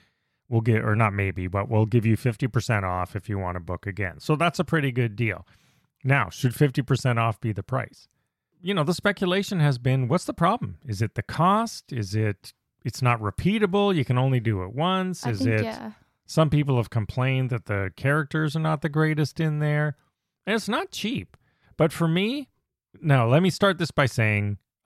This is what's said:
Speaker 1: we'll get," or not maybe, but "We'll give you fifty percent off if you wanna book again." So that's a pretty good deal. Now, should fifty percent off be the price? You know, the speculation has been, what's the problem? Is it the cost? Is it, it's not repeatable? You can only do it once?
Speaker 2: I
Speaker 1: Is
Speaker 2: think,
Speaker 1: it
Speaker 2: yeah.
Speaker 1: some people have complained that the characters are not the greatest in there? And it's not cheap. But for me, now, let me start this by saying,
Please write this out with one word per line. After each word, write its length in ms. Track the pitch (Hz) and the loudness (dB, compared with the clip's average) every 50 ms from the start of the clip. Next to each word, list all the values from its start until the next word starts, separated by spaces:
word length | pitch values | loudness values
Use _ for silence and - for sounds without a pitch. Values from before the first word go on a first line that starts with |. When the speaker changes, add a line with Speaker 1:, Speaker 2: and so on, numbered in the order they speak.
| _ _ _ _ _ _ _ _ _ - | _ _ _ _ _ _ _ _ _ -2
Speaker 1:
we'll 140 | 120 113 | 0 0
get," 220 | 113 120 110 110 117 | 2 4 2 2 2
or 100 | 117 104 | 2 2
not 180 | 110 113 107 98 | 2 2 2 2
maybe, 340 | 101 98 98 92 - 92 92 | 0 -2 -2 -2 -4 -6 -4
but 200 | 87 101 101 - | -2 -4 -2 0
"We'll 160 | 113 107 110 | 2 2 2
give 200 | 107 107 120 104 | 4 2 2 4
you 100 | 113 110 | 4 2
fifty 320 | - - 127 113 - 135 120 | 2 2 -2 -2 -2 -4 -2
percent 380 | - 113 - - 117 104 98 | -2 -2 -2 0 -2 0 0
off 300 | 92 90 92 90 - - | -2 -2 -2 -4 -4 -6
if 120 | 104 - - | -10 -6 -6
you 100 | 104 98 | -6 -4
wanna 220 | 95 90 87 90 | -4 -4 -6 -8
book 260 | 85 85 90 85 - 98 | -8 -8 -8 -8 -8 -8
again." 320 | 92 92 101 90 78 71 | -6 -6 -6 -6 -6 -8
So 160 | - - 156 139 | -2 -2 0 0
that's 220 | 165 175 - - | 0 -2 0 -2
a 40 | 175 | -4
pretty 280 | - - 160 139 135 | -2 0 0 0 0
good 240 | 120 123 120 113 104 104 | 0 0 -2 -2 -2 -2
deal. 280 | 120 110 92 85 - _ _ _ _ _ _ _ _ _ _ _ - | -2 -2 -4 -6 -10 _ _ _ _ _ _ _ _ _ _ _ 0
Now, 260 | 131 135 139 107 90 | 2 2 2 2 -2
should 260 | - - - 123 117 | -4 -2 -2 0 2
fifty 260 | - 151 139 127 - | 2 2 2 2 0
percent 380 | 127 - 139 - - 131 120 117 | 0 0 0 0 2 0 0 2
off 220 | 113 113 110 - | 0 0 -2 -2
be 100 | - 113 | -4 -6
the 120 | 107 98 95 | -4 -4 -6
price? 440 | - - 127 - - - - _ _ _ _ _ _ _ _ _ _ _ _ | -6 -6 -6 -6 -8 -12 -20 _ _ _ _ _ _ _ _ _ _ _ _
You 120 | 175 175 202 | -6 -4 -2
know, 100 | 185 147 | 0 0
the 100 | 151 180 | 0 0
speculation 640 | - - 202 202 - 196 175 180 196 196 - 202 175 | 0 0 0 0 0 0 0 0 0 0 -2 0 2
has 180 | 147 143 135 120 | 2 2 2 2
been, 300 | 120 135 131 131 127 113 | 0 0 0 2 2 2
what's 180 | 143 185 - | 0 0 0
the 80 | - 269 | -2 -2
problem? 440 | - 170 175 214 247 208 - 92 - - 135 | 0 2 2 2 0 -2 -8 -10 -12 -10 -8
Is 120 | 107 92 | -4 -2
it 120 | 117 101 - | -4 -4 -4
the 80 | - | -6
cost? 720 | - - - - 160 185 202 214 233 226 - - - - - | -8 -6 -2 2 2 4 4 2 0 -4 -8 -12 -14 -10 -6
Is 220 | 120 104 92 101 | -6 -4 -2 -2
it, 360 | 110 110 107 101 _ - - - _ _ _ _ _ - | 0 0 0 -2 _ -10 -20 -20 _ _ _ _ _ -10
it's 160 | 127 - - | -8 -4 0
not 180 | 131 123 120 113 | 0 0 2 0
repeatable? 760 | 107 101 - - - 170 208 226 208 185 175 202 202 202 190 | -2 -4 -4 0 0 0 2 2 0 2 2 2 2 2 2
You 100 | 160 127 | 2 0
can 140 | - 127 123 | 2 2 2
only 220 | 131 135 131 123 | 2 2 2 2
do 240 | 107 113 107 95 90 | 2 0 -2 -2 -4
it 100 | 92 110 | -6 -4
once? 500 | 131 160 180 185 190 185 185 180 - - | -2 0 0 0 0 -2 -4 -6 -6 -4
Speaker 2:
I 80 | 127 | -4
Speaker 1:
Is 80 | 117 98 | -2 0
Speaker 2:
think, 100 | 262 - | 0 0
Speaker 1:
it 120 | 110 110 - | 2 0 0
Speaker 2:
yeah. 260 | 220 220 - - 220 208 _ _ _ _ _ _ | -2 -6 -10 -12 -14 -16 _ _ _ _ _ _
Speaker 1:
some 240 | - - 160 160 151 | -4 2 2 4 4
people 280 | 151 147 147 143 131 120 | 4 2 2 2 2 0
have 120 | 110 - | 0 0
complained 640 | - 113 104 - - - 127 131 131 131 131 123 | -2 -4 -4 -4 -2 -2 -2 0 0 0 -2 -2
that 140 | 123 113 - | -4 -6 -4
the 260 | - 104 98 98 95 - | -4 -4 -2 -2 -4 -6
characters 600 | - - 135 143 156 151 139 - 160 156 151 139 | -4 -2 0 0 0 0 -2 -2 -2 -2 0 -2
are 40 | 160 | -2
not 200 | 156 156 156 147 | 0 0 -2 -2
the 80 | - 160 | -2 -2
greatest 500 | 143 156 156 156 156 151 156 139 - - | 0 0 0 2 2 0 0 -2 -2 -2
in 200 | 160 156 151 151 | -2 -2 0 0
there? 380 | 151 151 147 147 151 151 143 _ _ _ _ _ _ _ _ _ - - | 0 0 0 0 0 -2 -4 _ _ _ _ _ _ _ _ _ -6 -2
And 80 | 214 | -2
it's 140 | 226 - 196 | -2 -2 -2
not 200 | 220 294 381 370 | -4 -4 -4 -6
cheap. 480 | - - - 208 269 - - - _ - _ _ _ _ _ _ _ - | -8 -6 -6 -4 -4 -6 -8 -10 _ -20 _ _ _ _ _ _ _ 0
But 140 | 156 165 - | 0 0 2
for 140 | - 165 160 | 0 0 2
me, 420 | 160 180 196 220 262 294 269 _ _ _ _ _ _ _ _ _ _ - | 2 2 0 0 -2 -6 -8 _ _ _ _ _ _ _ _ _ _ -4
now, 260 | - 160 139 131 117 113 | 2 2 4 4 6 6
let 160 | 127 160 185 | 4 6 4
me 80 | 185 | 4
start 260 | - - 202 196 185 170 | 2 4 2 2 2 2
this 140 | 175 143 | -2 -4
by 160 | - - 143 120 | 0 0 0 0
saying, 500 | - - 113 107 104 104 104 101 101 - _ _ _ _ - | 2 2 2 2 2 2 0 -2 -4 -6 _ _ _ _ -2